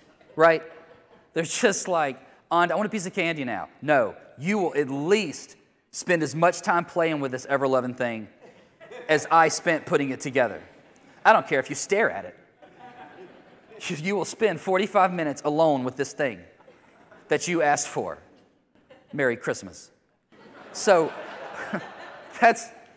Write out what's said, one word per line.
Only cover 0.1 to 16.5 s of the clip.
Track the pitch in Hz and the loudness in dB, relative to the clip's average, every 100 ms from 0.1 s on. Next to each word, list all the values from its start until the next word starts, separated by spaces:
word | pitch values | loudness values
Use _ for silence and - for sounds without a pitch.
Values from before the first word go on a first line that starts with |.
| _ _ 151 | _ _ 4
right? | 165 160 - - - - _ - _ | 4 4 -4 -20 -20 -20 _ -20 _
They're | 160 | -6
just | 160 - 226 190 - | -4 0 0 0 -2
like, | 165 143 120 - _ - | -2 -2 -6 -18 _ -2
"On, | 170 175 | 2 2
I | |
want | 170 | 0
a | 208 | -2
piece | 110 175 | -4 -6
of | |
candy | 202 165 156 | -4 -4 -4
now." | 123 98 76 - | -4 -6 -8 -8
No, | 143 143 104 - - - | 2 4 2 -4 -20 -8
you | 160 208 | -2 0
will | 165 | 0
at | 139 135 | 0 -2
least | 139 156 214 170 - - - _ _ _ | -2 2 2 0 -8 -16 -20 _ _ _
spend | - - 170 | -8 0 0
as | 143 | 0
much | 151 175 170 | 2 2 2
time | 208 175 | 0 0
playing | 165 175 165 151 | 0 -2 0 0
with | 135 | -4
this | 127 - | -6 -2
ever-loving | 139 135 131 127 | 0 2 2 0
thing | 120 120 110 104 _ - - _ _ - - - | -4 -4 -4 -10 _ -20 -20 _ _ -20 -10 0
as | 151 - | 0 4
I | 165 160 | 4 4
spent | - 175 156 - | 2 0 0 0
putting | 160 139 | -2 0
it | 123 | -4
together. | 139 131 113 80 - - - _ - - | -2 0 0 -2 -14 -20 -20 _ -20 0
I | 196 | 4
don't | 214 - | 4 4
care | 139 | -2
if | - | -2
you | 147 | -6
stare | - 196 170 | 0 2 2
at | 92 90 | -2 -12
it. | - _ _ - - - - - - 180 - - - _ - - | -18 _ _ -20 -20 -20 -20 -20 -20 -20 -20 -20 -20 _ -14 -10
You, | 151 | -8
you | 180 202 | -4 -4
will | 156 | -4
spend | - 220 160 | -2 -2 -2
forty-five | 196 185 202 202 185 | -2 0 2 4 4
minutes | 175 151 135 151 | 2 -4 -4 -2
alone | 147 160 139 | 4 4 4
with | 127 123 | -2 -4
this | 139 | -6
thing | - 139 95 87 | -2 -4 -4 -18